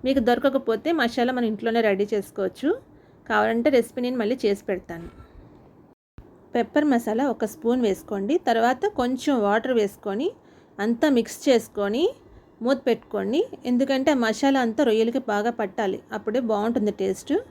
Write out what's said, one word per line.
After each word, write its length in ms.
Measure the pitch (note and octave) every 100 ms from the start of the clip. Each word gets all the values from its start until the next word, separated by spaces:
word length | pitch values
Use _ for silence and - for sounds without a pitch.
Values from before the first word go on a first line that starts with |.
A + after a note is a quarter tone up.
| B3+
మీకు 140 | C4+ A#3+
దొరకకపోతే 580 | A#3+ C4+ C4 C4 A3 D4 E4
మసాలా 320 | A#3+ A#3+ B3 B3+
మనం 100 | A#3
ఇంట్లోనే 300 | G#3 A3+ A3+ A3+
రెడీ 180 | G3 G#3
చేసుకోవచ్చు. 580 | G#3+ G3 - F#3+ - C#4 A#4+ - - - - -
కావాలంటే 400 | G#3+ G#3+ A3+ A#3+ C4+
రెసిపీ 260 | A#3 - B3
నేను 120 | B3+
మళ్ళీ 140 | G#3+ C4 G#3+
చేసి 180 | G3+ -
పెడతాను. 360 | F3+ - E3 E3+ - - - - - - - - _ _ - - - -
పెప్పర్ 320 | A#3+ A#3 D4 D4+
మసాలా 340 | A#3+ A#3 A3 C#4
ఒక 120 | A3+ A3
స్పూన్ 280 | - A3+ B3+ A3+
వేసుకోండి. 480 | F3+ - G3+ G3+ E4+ -
తర్వాత 340 | A3+ A#3 B3+ G4+ G4+
కొంచెం 360 | B3 C4 - C4 G3+
వాటర్ 260 | G#3+ B3+ B3
వేసుకొని 500 | G3+ - G#3 G3+ E4 B4+ - - _ -
అంతా 220 | G#3 A#3 D#4 B3+
మిక్స్ 200 | A#3 - -
చేసుకొని 580 | A#3+ A3+ - G3+ A3+ F#4+ C#5+ - - - _
మూత 140 | A3+ C4 -
పెట్టుకోండి. 540 | A3+ - G#3 F#3+ C#4 B4+ - -
ఎందుకంటే 400 | B3 C4+ C4 C4+
ఆ 40 | C#4
మసాలా 380 | A3+ A3 C#4 C4+ A#3+
అంతా 180 | A3 C#4
రొయ్యలకి 320 | A3 A3+ C4 B3+
బాగా 180 | G#3 A3 A#3
పట్టాలి, 400 | G3+ F#3+ G3+ F#3+ - A3
అప్పుడే 240 | - A3+ A#3
బాగుంటుంది 420 | G#3 G#3+ A#3+ G3+ G3+
టేస్ట్. 320 | F#3+ F#3+ - D#4 B4+